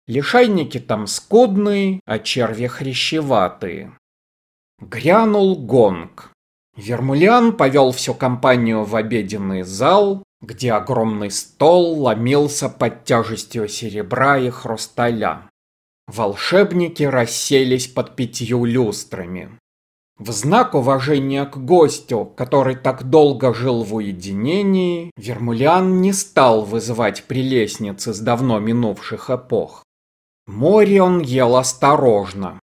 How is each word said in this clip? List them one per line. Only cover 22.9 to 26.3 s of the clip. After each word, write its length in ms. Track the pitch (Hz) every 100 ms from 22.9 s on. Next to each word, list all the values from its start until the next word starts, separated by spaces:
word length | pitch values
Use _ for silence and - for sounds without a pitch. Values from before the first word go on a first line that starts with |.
| 127 127
долго 420 | 156 147 120 127
жил 300 | 117 127 117
в 120 | 101
уединении, 1160 | 110 101 90 98 98 127 190 196 190 180 170 170 -
Вермулиан 840 | 123 123 120 117 147 180 185 185
не 120 | 190
стал 520 | 196 -